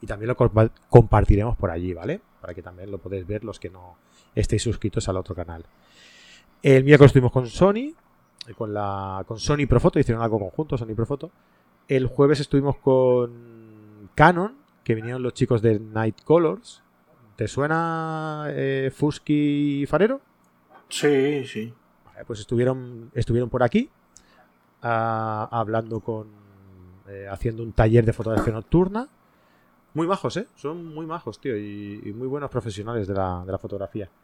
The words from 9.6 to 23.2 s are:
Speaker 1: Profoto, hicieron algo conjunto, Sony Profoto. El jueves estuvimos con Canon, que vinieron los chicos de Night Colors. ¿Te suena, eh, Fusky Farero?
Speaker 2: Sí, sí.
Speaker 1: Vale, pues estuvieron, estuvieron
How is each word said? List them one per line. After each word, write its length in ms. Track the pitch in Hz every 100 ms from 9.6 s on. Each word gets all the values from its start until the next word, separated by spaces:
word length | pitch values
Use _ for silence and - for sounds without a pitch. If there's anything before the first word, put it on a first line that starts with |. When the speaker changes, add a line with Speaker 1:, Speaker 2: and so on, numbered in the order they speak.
| 143
Speaker 1:
Profoto, 320 | 123 175 -
hicieron 240 | 131 117
algo 160 | 117 107
conjunto, 360 | 98 - 156 131
Sony 180 | 110 107
Profoto. 340 | 117 143 165 _ _ _ _ _ _
El 200 | 135 127
jueves 320 | - 143 147
estuvimos 380 | 147 139 139 135
con 1300 | - 131 127 123 120 117 120 - - 107 107 - 101
Canon, 420 | - 151 180 196 269 _ _
que 100 | -
vinieron 280 | 113 113 127
los 120 | 123
chicos 260 | - 123 117
de 200 | 110 107
Night 420 | 110 107 110 -
Colors. 600 | - 160 160 190 - - _ _ _ _ 110
¿Te 140 | - 107
suena, 960 | - 143 160 165 165 160 160 156 151 151
eh, 420 | 143 135 135 135
Fusky 920 | - 147 147 - 147 147 143 147 139 143
Farero? 340 | 151 208 269 _ _ _ _ _ - _
Speaker 2:
Sí, 560 | - 147 139 139 147 123
sí. 280 | 110 113 120 _ _
Speaker 1:
Vale, 200 | _ - 110
pues 120 | 107
estuvieron, 720 | 104 117 123 131 123 123 113
estuvieron 340 | -